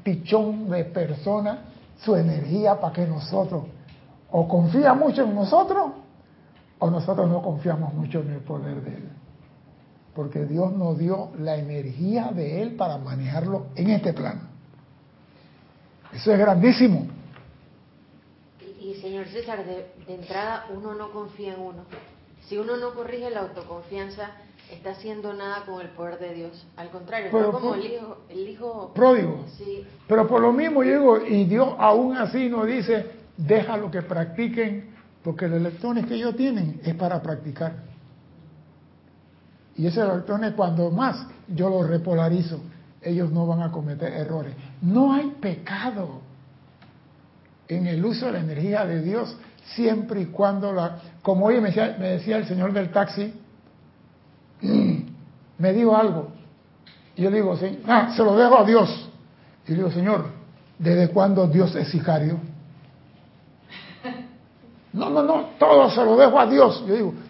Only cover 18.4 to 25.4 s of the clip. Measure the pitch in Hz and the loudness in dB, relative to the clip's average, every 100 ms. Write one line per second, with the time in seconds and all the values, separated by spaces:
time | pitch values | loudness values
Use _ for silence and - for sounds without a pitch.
18.4 | _ _ 185 196 196 190 190 196 180 220 | _ _ -20 -16 -14 -12 -10 -10 -10 -10
19.4 | 233 208 180 185 - - - 180 170 190 | -8 -8 -8 -12 -14 -18 -16 -16 -10 -8
20.4 | 214 226 220 196 214 208 208 208 208 - | -6 -8 -10 -12 -12 -12 -12 -12 -14 -12
21.4 | 196 185 185 175 180 - - - _ - | -12 -10 -12 -16 -18 -20 -20 -20 _ -20
22.4 | - 208 226 247 247 240 233 247 240 214 | -10 -8 -6 -6 -8 -10 -10 -10 -8 -8
23.4 | 185 180 170 170 170 196 196 202 208 - | -8 -12 -14 -16 -12 -12 -12 -12 -14 -16
24.4 | - _ - 170 196 196 220 214 208 202 | -20 _ -20 -16 -14 -12 -12 -10 -10 -10